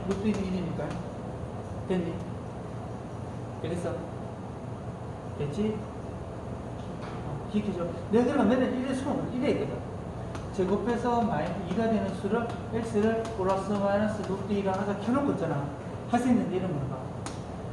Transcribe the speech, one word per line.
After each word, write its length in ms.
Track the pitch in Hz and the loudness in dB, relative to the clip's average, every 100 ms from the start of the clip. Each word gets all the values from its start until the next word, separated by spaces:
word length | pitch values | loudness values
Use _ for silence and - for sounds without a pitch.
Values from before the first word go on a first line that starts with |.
| 185 | -2
루트 200 | 190 214 | 0 2
일이 100 | 196 | 2
일이니까. 440 | 185 185 165 147 156 - - - - - - - - - - | 0 -2 -2 -2 -4 -4 -6 -8 -8 -8 -8 -8 -8 -6 -2
됐니? 260 | 185 165 - - - - - - - - - - - - - - - | 0 0 -2 -6 -6 -8 -8 -8 -8 -8 -8 -8 -8 -8 -8 -8 -4
됐어? 280 | - 175 - 165 - - - - - - - - - - - - - - | -2 -2 -2 -2 -4 -6 -8 -8 -8 -8 -8 -6 -6 -6 -8 -8 -6 -4
됐지? 380 | 143 202 214 214 - - - - - - - - - - - - - - - | -2 0 0 0 -4 -8 -8 -8 -8 -8 -8 -8 -6 -8 -8 -8 -6 -6 -6
어, 220 | - - | -6 -2
기억해줘. 340 | 208 208 180 175 170 - | -2 0 -2 -2 -4 2
내가 120 | 214 247 | 4 6
그러면 160 | 277 208 | 6 6
맨날 240 | 262 247 254 | 6 4 2
일의 160 | 254 | 0
수는 380 | 262 294 - - | 0 0 0 0
일에 160 | 247 277 | 0 2
있거든. 220 | 160 - - - - - - - - - | 2 0 -4 -6 -6 -6 -6 -6 -6 -4
제곱해서 720 | - 180 196 202 226 240 240 | 0 2 4 2 2 4 4
마이-, 260 | 214 - 175 185 175 | 4 2 0 -2 -2
이가 200 | 185 226 | 2 4
되는 180 | 214 196 | 4 2
수를, 320 | - 196 226 226 - - | 0 2 2 2 -2 -2
X를 500 | 226 220 208 220 226 226 - | -2 2 4 4 4 0 2
플러스 360 | 190 190 196 | 4 4 2
마이너스 500 | 202 196 202 214 202 | 2 4 4 4 2
루트 300 | 185 190 - | 0 -2 2
이가 200 | 202 196 | 2 4
하자 260 | 190 202 196 | 2 2 0
켜놓고 320 | - 262 277 | 2 4 4
있잖아. 320 | 180 160 143 139 - - - - | 4 2 0 -2 -4 -6 -8 2
할 100 | 240 | 4
수 80 | 254 | 6
있는 220 | 220 170 | 6 4
일은 180 | 185 190 | 2 0
뭐가? 260 | 147 - - - - - - - - - | 0 -2 -4 -6 -6 -6 -6 -6 -8 -6